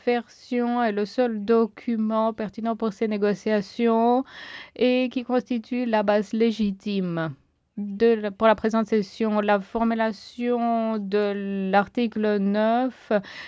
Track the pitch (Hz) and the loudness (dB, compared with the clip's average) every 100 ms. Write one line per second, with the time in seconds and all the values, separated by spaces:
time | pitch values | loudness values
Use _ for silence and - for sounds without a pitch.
0 | - 240 226 - - 247 240 240 233 202 | 0 -2 -2 -18 -6 -2 0 0 0 0
1 | 208 - 247 220 202 226 226 - - 226 | -4 0 -2 0 2 2 2 -2 -4 -2
2 | 220 220 220 220 208 - 226 226 226 208 | 0 0 0 -2 -8 -6 -6 -2 -4 -2
3 | 226 214 208 202 220 214 202 - 233 226 | -2 0 0 0 0 -2 -2 0 2 4
4 | 233 247 269 - - - - - 247 254 | 4 2 0 -10 -18 -18 -16 0 2 2
5 | 254 254 240 247 247 240 - 247 247 214 | 0 -4 -2 -2 0 -6 -4 -4 0 0
6 | 202 208 208 220 233 214 208 196 208 196 | 2 2 0 2 2 2 -2 -2 -4 -4
7 | 180 165 160 135 _ _ _ - 208 196 | -2 -2 -4 -8 _ _ _ -10 -8 2
8 | 226 220 208 196 220 214 220 226 220 220 | 2 2 0 0 2 4 2 0 0 0
9 | 202 - 220 214 208 202 196 226 226 226 | -2 -2 -2 0 2 0 0 -2 -2 0
10 | 220 208 - - 240 240 233 226 226 220 | -2 -4 -14 -6 -2 0 0 0 -2 -4
11 | 196 208 208 202 196 196 190 196 202 - | -2 0 0 -2 -4 -4 0 0 0 -2
12 | 233 220 214 208 196 208 220 233 254 - | -2 0 0 0 0 0 2 2 0 -6
13 | - 208 196 - | -2 -2 -2 -16